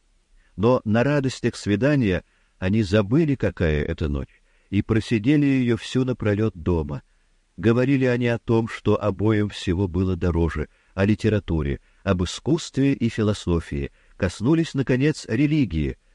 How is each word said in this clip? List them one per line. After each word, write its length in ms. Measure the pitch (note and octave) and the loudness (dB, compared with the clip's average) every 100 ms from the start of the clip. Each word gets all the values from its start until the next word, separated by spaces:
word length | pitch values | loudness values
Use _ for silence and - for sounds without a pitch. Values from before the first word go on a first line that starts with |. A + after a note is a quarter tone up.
| _ _ _ _ _ - | _ _ _ _ _ 0
Но 240 | A2+ B2+ | 2 2
на 180 | A2 A2 | 2 0
радостях 540 | C3+ D3 C3+ - A#2+ - | 2 0 -2 -2 -4 -4
свидания 680 | G2 G2+ C3+ C#3+ G#2+ E2+ - _ _ - | -2 0 2 2 2 0 -4 _ _ -6
они 240 | F#2 A2 | -2 0
забыли, 520 | F#2 G#2+ G2 C#3+ D#3 | 2 2 2 2 2
какая 500 | C3+ G2+ - E2+ D2+ | 0 -2 0 0 0
это 240 | - E2 D#2 | -2 -4 -4
ночь, 320 | C#2+ - _ _ _ - | -4 -6 _ _ _ -6
и 120 | G2+ | -4
просидели 640 | - A2 - A2+ A2+ D3+ C#3+ | 0 0 0 0 2 2 2
ее 300 | C3+ A#2+ A2 | 2 0 -2
всю 280 | - B2+ | -2 -2
напролет 500 | B2+ A#2+ G#2+ G#2 A2 | -2 -2 0 0 -2
дома. 480 | E2 E2+ E2 D2 C3 - _ _ _ _ - | -2 -2 0 -2 -8 -14 _ _ _ _ -2
Говорили 480 | G#2+ A#2 C3 C#3 | 2 2 2 2
они 240 | B2+ B2 A#2+ | 2 2 0
о 100 | A#2 | -2
том, 300 | - A#2 A#2 | 0 0 0
что 340 | - G#2+ G#2 | -4 0 0
обоим 460 | G#2 F#2 G#2+ G#2+ G#2 | 0 0 2 2 0
всего 400 | - G2+ F2 G2 | -4 -2 -2 0
было 260 | F2 F#2 | 0 -2
дороже, 540 | F2 F2+ E2 E2 D#2+ C#2+ _ _ | 0 0 0 0 -2 -8 _ _
о 100 | F#2 | -2
литературе, 760 | G2+ G#2 G#2+ G#2 - D#2+ C#2+ C2+ _ _ G2 | 0 2 2 0 0 -2 -2 -4 _ _ -2
об 160 | F#2 | -2
искусстве 680 | F2+ - B2 E3+ - C3+ C#3 | -2 -4 -2 -2 -2 0 0
и 140 | C#3 A#2 | 0 -2
философии, 840 | - G#2+ G2+ F2 E2+ - C#2+ C#2 _ _ - | 0 -2 -2 -2 -2 -2 -8 -8 _ _ -4
коснулись, 560 | F#2 - A2+ E3 D#3+ | -4 -2 0 0 0
наконец, 540 | C3+ C3 B2+ D3 - - | -2 0 2 0 -2 -4
религии. 720 | A2+ D3 D#3 G#2+ D#2+ C#2 - _ | 0 2 2 0 -2 -4 -6 _